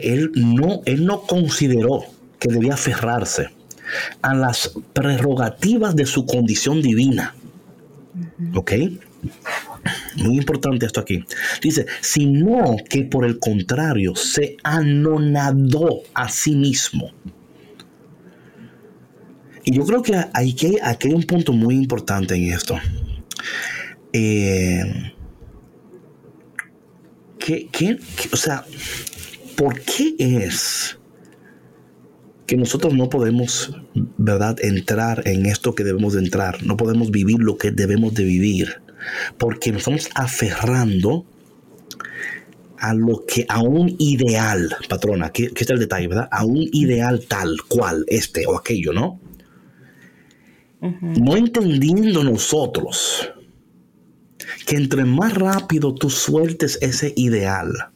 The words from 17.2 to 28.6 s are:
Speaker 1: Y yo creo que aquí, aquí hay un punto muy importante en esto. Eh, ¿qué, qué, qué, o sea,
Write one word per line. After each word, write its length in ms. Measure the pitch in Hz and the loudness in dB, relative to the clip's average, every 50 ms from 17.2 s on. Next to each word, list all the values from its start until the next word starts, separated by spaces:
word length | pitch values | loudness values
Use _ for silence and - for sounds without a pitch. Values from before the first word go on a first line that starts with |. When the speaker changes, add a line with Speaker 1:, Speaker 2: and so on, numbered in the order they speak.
| - 190 - - - - - - - - - - - - _ _ - - - - - - - - - - - - - - - - - - - - - _ - - - - - - - - - - - | -20 -20 -20 -20 -20 -20 -20 -20 -20 -20 -20 -20 -20 -20 _ _ -20 -20 -20 -20 -20 -20 -20 -20 -20 -20 -20 -20 -20 -20 -20 -20 -20 -20 -20 -20 -20 _ -20 -20 -20 -20 -20 -20 -20 -20 -18 -6 -2
Speaker 1:
Y 120 | - 127 | 0 2
yo 100 | 135 143 | 2 2
creo 160 | 175 220 254 | 2 2 0
que 140 | 233 226 202 180 165 - - | 2 2 2 0 0 0 0
aquí, 440 | - 127 131 123 - 156 170 202 214 | 0 0 0 0 2 2 2 2 2
aquí 280 | - 123 113 - - 135 | 0 -2 -2 0 0 2
hay 40 | 156 | 2
un 100 | 170 160 | 2 2
punto 300 | - 175 175 160 - 123 | 2 2 0 2 2 2
muy 220 | 113 113 117 127 | 2 4 4 4
importante 580 | 135 135 131 123 107 - - 101 98 95 90 92 | 2 2 0 -2 -4 -4 -2 -2 -2 0 0 0
en 180 | 90 90 87 | 0 0 0
esto. 280 | 87 85 - - - 82 - - - - - - - - - - - - - - - - - - - - - - - - - - | 0 -2 -2 -4 -6 -4 -4 -4 -4 -4 -6 -6 -8 -10 -10 -14 -16 -14 -12 -10 -8 -8 -8 -8 -8 -10 -12 -14 -16 -20 -16 -6
Eh, 1000 | - 117 110 107 107 104 101 98 95 92 92 90 90 87 90 98 - - - - - - - - - - - - - - - - - - - - - - - - - - - - - - - - - - - - _ _ _ _ _ _ _ - - _ - - - - | -2 0 0 2 2 2 2 2 2 2 2 2 0 0 0 -2 -4 -6 -8 -10 -12 -16 -20 -20 -20 -20 -20 -20 -20 -20 -20 -20 -20 -20 -20 -20 -20 -20 -20 -20 -20 -20 -20 -20 -20 -20 -20 -20 -16 -16 -16 -16 _ _ _ _ _ _ _ -20 -20 _ -20 -20 -14 -10
¿qué, 300 | - - 160 - - - | -6 -4 -4 -4 -6 -8
qué, 280 | - - 160 202 240 - - - - - | -4 -2 0 0 0 -2 -6 -12 -10 -8
qué, 120 | - - - | -8 -4 -4
o 40 | - | -2
sea, 280 | - 160 139 - | -2 -2 -4 -4